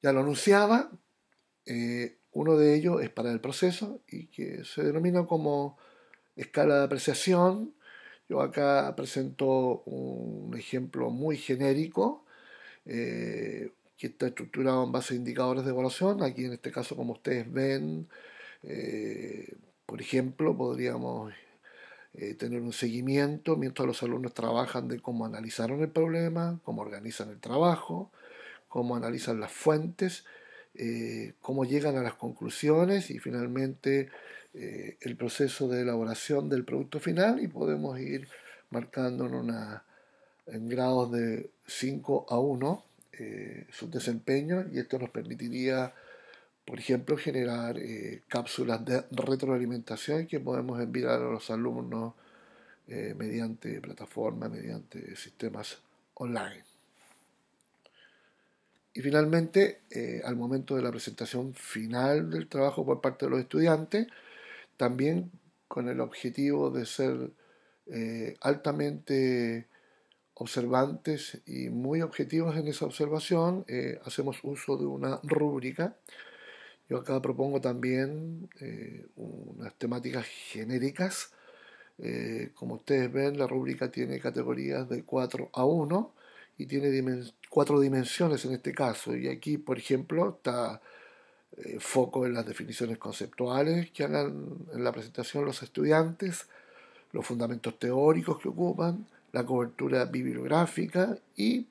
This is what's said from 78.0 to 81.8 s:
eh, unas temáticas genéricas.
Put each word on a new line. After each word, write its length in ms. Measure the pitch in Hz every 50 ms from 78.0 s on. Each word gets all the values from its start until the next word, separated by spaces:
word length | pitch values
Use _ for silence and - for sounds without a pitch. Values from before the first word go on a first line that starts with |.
| 135 135 151 156 160 165 165 165 180 185 - -
eh, 460 | 143 131 110 107 - - - - - - _
unas 580 | - 117 110 - - - - - - 117 - -
temáticas 500 | _ - 117 120 123 123 127 127 127 110
genéricas. 1080 | - - - - - - 110 110 113 127 123 127 139 143 - 185 190 185 - - - - - - - - - - - - -